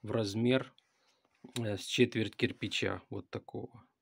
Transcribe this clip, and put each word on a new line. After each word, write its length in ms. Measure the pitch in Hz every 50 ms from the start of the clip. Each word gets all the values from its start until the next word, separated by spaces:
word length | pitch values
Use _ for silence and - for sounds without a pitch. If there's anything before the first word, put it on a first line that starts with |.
в 80 | - 107
размер, 600 | 107 113 110 98 101 110 117 120 131 131 127 - _ _ _ _ _ _ _ _ _ _ _ _ _ _ - - - 123
э, 200 | 117 107 104 98
с 80 | -
четверть 500 | - - - 123 120 - 117 107 101 -
кирпича 640 | - 120 110 110 - - - - - - 95 98 98 - _
вот 220 | - 101 - _
такого 520 | - 107 - - - - 117 - - 110 - _ _ _